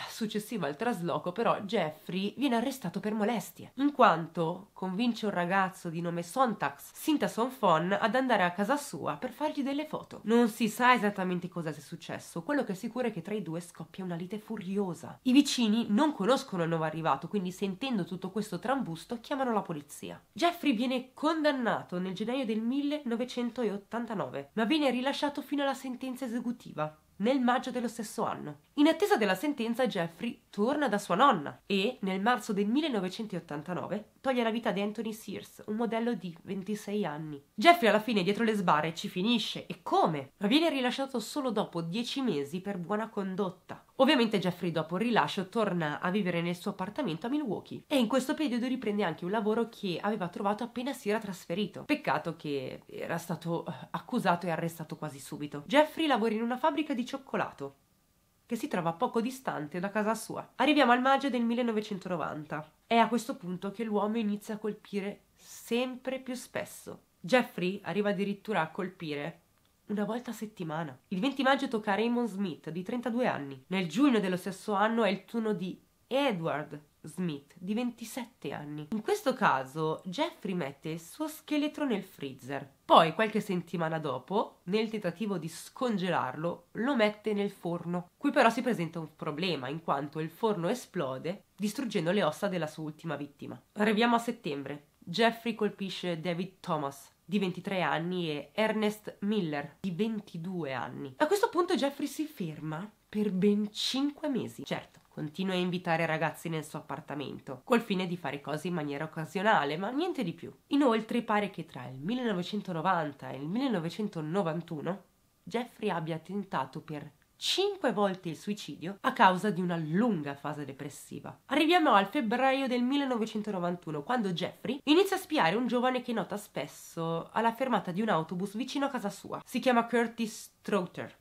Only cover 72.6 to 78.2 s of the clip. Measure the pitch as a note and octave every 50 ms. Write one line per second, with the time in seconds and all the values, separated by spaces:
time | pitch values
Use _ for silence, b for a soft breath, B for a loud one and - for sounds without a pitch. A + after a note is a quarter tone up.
72.6 | - D#3+ D#3+ F3 F#3 F#3+ B3 B3 A#3+ B3+ A3+ A#3+ B3+ G3 C3+ C3 C#3 C#3 C3+ C3
73.6 | - - F3+ F#3+ F#3+ E3 D3 G3 C#4+ D4 A#3+ A3 F#3+ F#3+ F#3 F3 - G3+ F3+ -
74.6 | - - G#3+ F#3+ G3+ A3 A3+ A#3 A3+ F#3+ - - - - - A#3 A3+ A3 G#3+ E3+
75.6 | F3+ F#3 F#3+ - - _ _ _ _ - A3+ C4+ C#4+ C#4 A3 F3 E3 D#3+ C3+ C#3+
76.6 | D3+ D3 D3+ D3 - _ _ _ - D#3 D#3 - F#3 E3+ D3 C#3 C3+ _ - -
77.6 | F3+ F3+ G#3+ A3 B3 A#3+ A#3+ - A#3 A3 - C4+